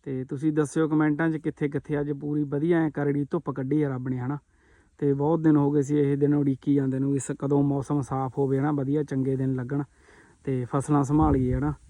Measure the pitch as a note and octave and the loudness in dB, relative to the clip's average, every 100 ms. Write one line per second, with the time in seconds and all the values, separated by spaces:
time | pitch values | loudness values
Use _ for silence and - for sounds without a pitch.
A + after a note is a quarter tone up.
0 | - C3 C3 C#3+ D#3 D3+ D3 D#3+ D#3 D#3 | -6 -8 -6 -2 0 0 0 0 2 2
1 | D#3 D3 E3 D#3 D#3 - D3 D3 - D3 | 2 2 0 -2 -6 -4 -4 -4 -4 -4
2 | D3 C#3+ D3 D3 C#3+ C#3+ E3 E3+ D#3+ D3 | -2 -4 -4 -2 -2 -2 0 2 0 0
3 | C#3+ C#3+ C#3 F3 - C#3 C3 D3+ D3 B2+ | -2 0 -2 -4 -4 -6 -2 0 0 -2
4 | B2+ B2+ B2 C#3+ _ _ _ _ _ - | -4 -4 -4 -6 _ _ _ _ _ -4
5 | C#3+ C#3 D3 E3 D#3+ D3+ C#3+ D3 C#3 D3 | 0 0 2 2 4 4 4 2 2 2
6 | C#3 C#3 C#3+ D3 C#3 C3 - C#3+ C3+ C3 | 2 2 2 2 2 0 0 2 2 -2
7 | C#3 C#3 - C#3+ C#3 C#3+ C#3+ C#3 C3 D3 | 0 -2 -4 -6 0 2 2 0 -2 -4
8 | B2+ C3+ C3+ C#3+ C#3 C3+ D3 D3 C3+ D3+ | -2 -4 -4 -2 0 0 0 -2 -2 -2
9 | C#3+ C3+ C3 C3 C3+ C3 B2 C#3+ D3 _ | -2 -2 -2 -2 -2 -2 -4 -6 -6 _
10 | _ - - _ - B2+ B2 C#3+ C3 D3 | _ -20 -20 _ -6 -4 -2 -2 2 0
11 | C3+ D3+ D#3 C#3 B2+ B2+ D3 D3 | 4 4 4 4 2 0 -2 -6